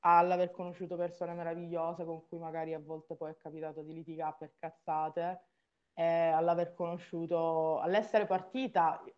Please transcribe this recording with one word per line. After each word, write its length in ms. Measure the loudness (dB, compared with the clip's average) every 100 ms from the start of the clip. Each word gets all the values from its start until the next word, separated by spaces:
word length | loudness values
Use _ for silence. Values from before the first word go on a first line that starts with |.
all'aver 500 | 8 6 6 4 2
conosciuto 460 | -2 -8 -8 -8 -4
persone 380 | -4 -4 -8
meravigliose 680 | -6 -6 -6 -6 -4 -4 -4
con 220 | -8 -8 -10
cui 120 | -10
magari 360 | -8 -6 -6
a 60 | -6
volte 340 | -8 -12 -10
poi 160 | -10 -10
è 40 | -10
capitato 460 | -14 -10 -10 -10
di 100 | -12
litigare 400 | -14 -12 -8 -8 -8
per 160 | -16 _
cazzate, 840 | -14 -12 -6 -2 -2 -2 -4 -6 _ _ _ _ _
e 120 | -2
all'aver 720 | 2 4 4 4 4 2 0
conosciuto, 1040 | -2 -4 -4 -6 -6 0 2 2 2 2 2
all'essere 460 | 4 2 4 2 4
partita 760 | 0 0 -4 0 4 4 2 -10